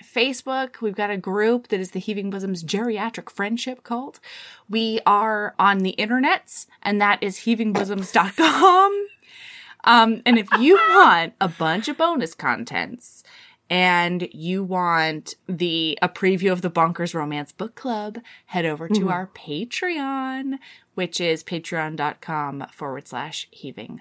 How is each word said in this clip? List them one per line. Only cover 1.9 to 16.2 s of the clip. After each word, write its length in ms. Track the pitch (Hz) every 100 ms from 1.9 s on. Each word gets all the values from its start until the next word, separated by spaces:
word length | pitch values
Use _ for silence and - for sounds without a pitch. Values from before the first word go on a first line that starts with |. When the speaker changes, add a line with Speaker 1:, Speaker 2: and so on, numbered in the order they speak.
Speaker 1:
the 100 | 190
Heaving 300 | 185 202 196
Bosoms 320 | 196 196 180
Geriatric 640 | 160 202 240 214 226 - -
Friendship 540 | - 202 233 - 254
Cult. 360 | - 233 269 - - - - - _
We 300 | 220 226 220
are 500 | - 202 220 214 208 -
on 200 | 196 196
the 140 | 190 -
internets, 680 | 214 247 285 370 - - - _
and 180 | 202 202
that 220 | 202 208
is 160 | 202 190
heaving 340 | 226 220 214
bosoms 400 | 202 196 196 185
dot 240 | - 196 -
com. 680 | 320 285 370 359 392 403 403 - _ - - - - -
Um, 380 | 240 233 226 220
and 140 | 247 233
if 100 | 196 -
you 160 | 269 381
<laughs> 120 | 330
want 440 | 381 311 175 165 -
a 80 | 196
bunch 400 | - 160 175 220
of 100 | 285
bonus 360 | 330 320 160
contents 880 | - 139 120 117 90 85 - - - - - - _ _
and 560 | 180 180 175 175 180 175
you 320 | 147 165 190
want 720 | 190 185 175 165 160 156 - - -
the, 520 | 170 175 165 160 -
a 80 | 175
preview 420 | -